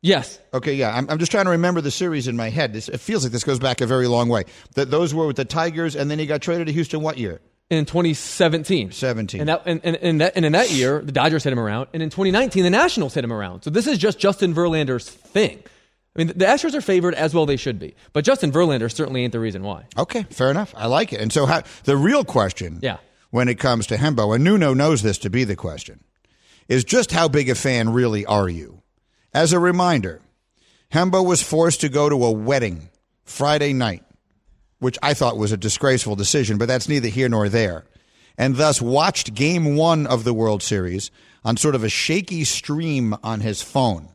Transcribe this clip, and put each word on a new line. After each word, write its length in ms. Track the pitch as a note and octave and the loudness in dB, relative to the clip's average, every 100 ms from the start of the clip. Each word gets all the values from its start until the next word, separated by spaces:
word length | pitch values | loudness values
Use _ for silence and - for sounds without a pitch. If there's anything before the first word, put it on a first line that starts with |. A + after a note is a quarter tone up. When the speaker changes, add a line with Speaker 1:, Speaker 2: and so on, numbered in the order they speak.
Speaker 1:
Yes. 380 | E3 F3+ - - _ | 2 2 0 -16 _
Speaker 2:
Okay, 220 | C3 C#3 | -6 -2
yeah. 220 | C#3 A#2+ A#2 | -2 0 0
I'm, 120 | C#3 | -2
I'm 100 | D#3 | -2
just 120 | E3+ | 0
trying 140 | A3 | 0
to 80 | F#3+ | 2
remember 280 | E3+ F3 F3 | 2 2 0
the 120 | C#3+ | -2
series 340 | - F#3 D#3 B2+ | -4 -2 -2 -4
in 100 | A#2 | -4
my 140 | A2+ | -4
head. 220 | C3+ C#3+ | -2 -2
This, 160 | G#2+ - | -4 -8
it 100 | - | -10
feels 240 | - G#3+ | -4 -2
like 80 | C3 | -2
this 120 | A#2 | -2
goes 160 | - C3+ | -2 0
back 200 | C3 B2 | 0 -2
a 60 | A#2+ | 0
very 200 | C3 B2 | 0 2
long 200 | A#2+ A#2+ | 2 2
way. 160 | A#2 F#2 - - | 0 -2 -12 -10
That 160 | - C3+ | -4 0
those 240 | D3 E3+ | 0 0
were 120 | D3+ D#3+ | 0 -2
with 80 | C3+ | -2
the 80 | |
Tigers, 500 | C3+ D#3+ E3 D#3+ E3 | -4 -2 -2 -2 -4
and 160 | D3+ C#3+ | -2 -4
then 80 | D3+ | -2
he 80 | D3+ | -2
got 140 | D3+ | -4
traded 240 | - E3+ D#3+ | -2 -4 -2
to 60 | |
Houston 280 | D3+ D#3 D#3 | -2 -2 -2
what 160 | D#3 C3 | -4 -4
year? 240 | A2 E2 _ _ _ | -6 -8 _ _ _
Speaker 1:
In 140 | D#3+ | -2
twenty 300 | D3 E3 F3 | 0 0 0
seventeen. 760 | D3+ - - E3+ D#3+ D3+ F#3 G2 | -2 -6 2 2 2 0 -2 -2
Speaker 2:
Seventeen. 500 | - C3 A2+ G#2 F#2+ | -4 -4 -2 -4 -4
Speaker 1:
And 60 | D3+ | -2
that, 120 | E3 F3 | -2 -2
and, 140 | E3 | -4
and, 120 | F3 E3 | -2 -2
and 240 | F3 D#3+ | 0 2
that, 120 | F3 | 2
and 100 | F#3+ | 2
in 80 | D#3+ | 2
that 200 | D#3+ A#3+ | 2 2
year, 280 | D3 B2+ D3 | 2 2 0
the 120 | D3 | -2
Dodgers 320 | C3+ C#3+ D#3 | 0 2 2
hit 80 | C#3 | 0
him 80 | B2 | -2
around, 280 | A2 G#2+ C3+ | -2 -4 -6
and 80 | E3 | -6
in 80 | D#3+ | -6
twenty 220 | D#3+ F#3+ | -2 0
nineteen, 320 | G3 C4 F#3+ | 2 2 2
the 60 | F3+ | 4
Nationals 440 | G3+ F4 - C#3+ | 4 2 2 -4
hit 80 | D#3 | -4
him 100 | A#2+ | -4
around. 300 | A2+ G2 G#2 | -4 -8 -8
So 80 | - | -2
this 160 | E3 A#3 | 0 0
is 120 | B3+ | 0
just 200 | G3 - | 0 2
Justin 340 | G3 G3 F#3+ | 0 2 0
Verlander's 560 | D#3+ F3 D#3+ C#3 B2 - | 2 0 0 0 -2 -6
thing. 540 | - - G3 G#3+ D#2 - _ _ _ _ - | -20 -6 0 0 -2 -20 _ _ _ _ -4
I 80 | |
mean, 40 | E3 | -4
the 180 | F3+ F#3 | 2 4
Astros 280 | C4+ E4 | 4 2
are 60 | C#4+ | -4
favored, 340 | G#3 F#3 F3 | 2 2 2
as 180 | C#3 D#3+ | 0 0
well 120 | E3 D3+ | 2 0
they 100 | C#3 | 0
should 220 | - G#2+ | -4 -8
be. 160 | D#2 - - | -10 -16 -6
But 120 | - | -2
Justin 260 | D3+ C4+ D#3+ | 2 2 2
Verlander 400 | C#3+ F3 C3+ A2+ | 2 2 2 -2
certainly 300 | - C#3+ C3 | -4 -4 -2
ain't 100 | B2 | -2
the 60 | A#2 | -2
reason 240 | A2+ F#2+ | -4 -6
why. 220 | G2 E2+ - - | -8 -10 -10 -6
Speaker 2:
Okay, 280 | C#3 A#3+ G3+ | -4 -4 -8
fair 200 | - C3 | -2 0
enough. 240 | C#3+ G#3 - | 0 -4 -6
I 100 | A2 | 0
like 260 | C3+ A3 | 0 0
it. 80 | G#2 | -2
And 120 | A2 | -2
so 140 | D#3 C#3 | 2 2
how, 160 | D#3+ - - | 0 -2 -8
the 120 | - C#3 | 0 4
real 280 | D#3 C#4+ | 4 2
question 560 | A3 C3 G2 - F2+ E2 | 2 0 0 -2 -10 -6
Speaker 1:
Yeah. 140 | B2 F2+ _ _ _ | -8 -8 _ _ _
Speaker 2:
when 160 | A#2 B2 | 0 0
it 120 | A#2+ | 0
comes 260 | C3+ A#2 G#2+ | 0 0 0
to 80 | A2+ | -2
Hembo, 380 | C#3+ B2+ G#2 | 0 2 2
and 80 | A2+ | 2
Nuno 320 | D#3+ G#3 D#3 | 4 4 4
knows 280 | C3 D3 C#3+ | 4 4 2
this 160 | G#2+ F#2+ | 0 -2
to 120 | G#2+ | -2
be 140 | A2+ | -2
the 100 | B2 | -2
question, 460 | F#2+ F2+ D2 - - _ _ _ _ _ _ _ | -4 -6 -10 -16 -20 _ _ _ _ _ _ _
is 160 | B2+ | 0
just 300 | A#2+ A#3 A3+ | 4 2 2
how 160 | E3+ E3 | 2 2
big 200 | C#3+ B2+ | 2 2
a 60 | |
fan 360 | A#2+ C#3 B2 A2+ | 0 0 0 2
really 360 | A#2 B2 G#2+ G2+ | 2 2 0 0
are 220 | G#2 F#2 | 2 2
you? 340 | E2+ C#2+ F2+ _ _ _ _ _ | -2 -10 -20 _ _ _ _ _
As 200 | C3+ D#3+ | 2 4
a 80 | F3 | 4
reminder, 600 | F3 F3+ F3+ D#3 F#2+ D#2+ _ _ _ _ _ _ _ | 2 2 2 2 -2 -10 _ _ _ _ _ _ _
Hembo 320 | D#3 F3+ F#3+ | 2 4 4
was 160 | F#3 E3+ | 4 2
forced 420 | - D#3 E3+ - | 2 2 2 2
to 60 | D3+ | 0
go 200 | C3+ D3 | 2 2
to 160 | C#3+ | 2
a 80 | A#2+ | 2
wedding 560 | A2 A2 C#3 A#2 E2+ E2 _ _ _ | 0 0 0 0 -6 -12 _ _ _
Friday 500 | - - C#3+ D3+ C#3+ | -18 -4 0 2 0
night, 300 | C3+ A#2 F2 _ _ _ _ _ _ _ _ | 0 -2 -4 _ _ _ _ _ _ _ _
which 180 | B2+ - | -4 -2
I 140 | C#3+ | -2
thought 220 | C#3+ B2+ A2 | 0 0 0
was 160 | G#2+ | -2
a 40 | G#2+ | -2
disgraceful 600 | G#2 - C#3 C3 A2+ G2+ | -4 -2 0 0 0 -4
decision, 420 | G2 D3+ A2 G#2 | 0 0 0 0
but 80 | A#2 | 0
that's 220 | B2+ - | -2 0
neither 200 | D3 A#2 | -2 -2
here 200 | G#2+ B2+ | -2 0
nor 200 | A2+ G#2 | 2 2
there, 360 | A#2 G#2+ E2 - _ _ _ _ - | 2 0 -4 -14 _ _ _ _ -2
and 200 | B2+ C3 | 0 2
thus 260 | D3+ C#3+ | 2 2
watched 520 | A#2+ C3+ E3+ - - | 0 2 2 -2 -8
Game 420 | G#2+ C#3+ F3 D#3 C#3+ | -2 0 2 2 2
one 280 | E3 D#3+ C#3+ | 2 2 2
of 180 | B2 | 0
the 100 | A2 | 0
World 300 | A2+ A2+ G#2 | 0 0 0
Series 480 | - G#2 F2+ F#2 - _ _ _ | -2 -2 -2 -4 -8 _ _ _
on 120 | A2+ A#2 | -4 0
sort 200 | D3+ C3+ | 2 0
of 80 | |
a 40 | A2 | 0
shaky 540 | - - D#3+ F3+ F3 | -2 -2 -2 -2 -4
stream 720 | D3 - - D3 E3 C#3+ A#2 G#2 | -4 -4 -4 -4 -2 -2 -2 -4
on 180 | A2 A2 | -6 -4
his 220 | A2 G2+ | -4 -6
phone. 460 | - C#3 B2 F2 D#2 | -4 0 0 -2 -8